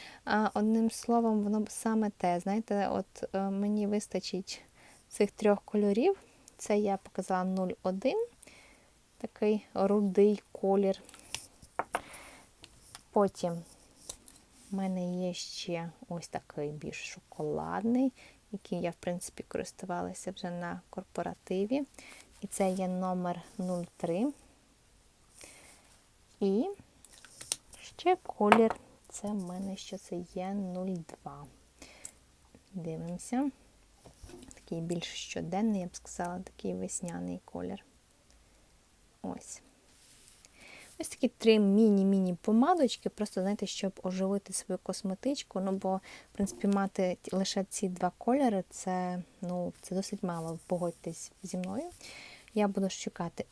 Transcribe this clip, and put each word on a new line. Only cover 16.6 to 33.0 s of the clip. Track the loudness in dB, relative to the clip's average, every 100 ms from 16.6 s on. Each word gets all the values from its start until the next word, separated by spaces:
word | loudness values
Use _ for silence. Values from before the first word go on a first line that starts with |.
| -6
більш | -6 -8 -8 -10
шоколадний, | -14 -14 -6 -4 -2 -2 -2 2 4 2 0 -14 -20 _
який | -12 -6 -4
я, | -4
в | -4
принципі, | -4 -4 -6 -12 -8
користувалася | -6 -6 -10 -6 -4 -6 -8 -10
вже | -8 -8
на | -6 -6 -8 -12
корпоративі. | -12 -8 -6 -6 -6 -4 -2 0 0 -2 -10 -20 -20 -20 -14
І | -6
це | -2 0
є | 0 -2
номер | -2 -2 -2 -2 -6 -8 -6
нуль | -4 -4 -6 -4
три. | -2 0 0 -2 -14 _ _ _ _ -20 _ _ _ -20 -20 -20 -20 -20 -20 -20 _ _ _ 0
І | 2 4 0 -4 -16 -20 -20 -20 -20 -12 -6 -6 -6 -20
ще | -18 0 2 2
колір, | 0 0 8 8 8 2 -12 -20 -16
це | -10 -4
в | -4
мене | -4 -6 -8 -8
що | -8 -10
це | -6 -8 -6 -6
є | -4
нуль | -4 -4 -4 -2 -4 -6
два. | -12 -14 -14 -16 -20 -20 _ -20 -18 -20 -20 _ _ -20 -20 _
Дивимося. | -10 -8 -6